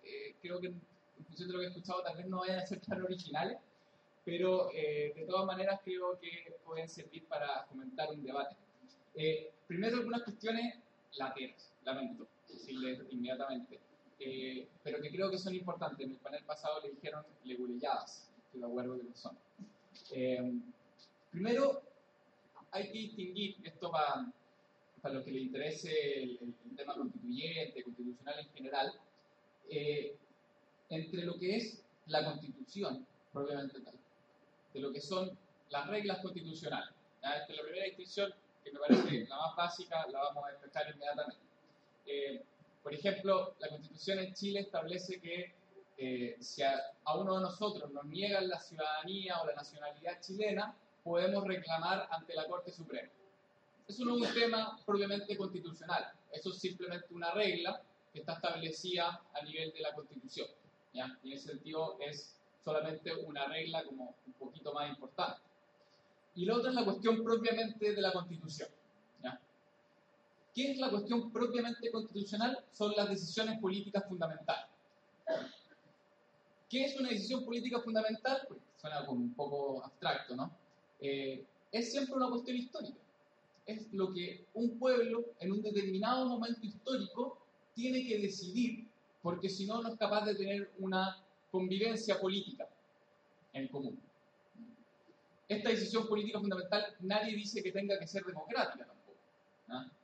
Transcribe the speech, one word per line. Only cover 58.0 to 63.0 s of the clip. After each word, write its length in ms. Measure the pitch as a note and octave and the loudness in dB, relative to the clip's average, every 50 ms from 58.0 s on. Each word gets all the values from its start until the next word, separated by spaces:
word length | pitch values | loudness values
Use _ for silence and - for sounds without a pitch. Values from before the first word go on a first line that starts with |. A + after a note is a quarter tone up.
| _ _ | _ _
que 100 | _ D#3 | _ -10
está 120 | - E3 D#3+ | -6 -6 -6
establecida 880 | - - E3+ D#3+ E3 D#3+ D#3+ D#3 - - F#3 F3+ F3 E3+ F3 F3 - - - | -2 0 -2 0 0 -2 -4 -4 -4 -2 0 2 2 2 2 0 -4 -12 -8
a 140 | - D3+ D3 | -8 -8 -8
nivel 260 | D3+ D3+ D#3+ D#3+ D#3 - | -6 -4 -4 -4 -4 -4
de 60 | - | -4
la 140 | D#3 D3+ D3 | -4 -4 -4
Constitución, 540 | D#3 D3 - - B3+ - - - - - - - - _ - _ _ _ _ | -6 -10 -10 -14 -14 -14 -10 -8 -6 -8 -8 -8 -18 _ -20 _ _ _ _
¿ya? 280 | - B2 C3 C3 B2+ - - | -6 -6 -4 -4 -6 -10 -10
Y 40 | |
en 100 | C3+ C#3 | -10 -10
ese 120 | C#3 - D#3+ | -10 -8 -8
sentido 460 | D3+ C3 - D#3 D#3 D#3 D#3+ D#3 - - | -10 -8 -8 -4 -2 0 0 0 -2 -4
es 360 | D3 D3 D3 C#3+ - - - - _ _ _ _ - | -4 -6 -6 -8 -10 -14 -18 -20 _ _ _ _ -4
solamente 500 | D#3+ D#3 D#3 D3+ D#3+ D#3 D#3 | 2 2 2 2 2 -4 -4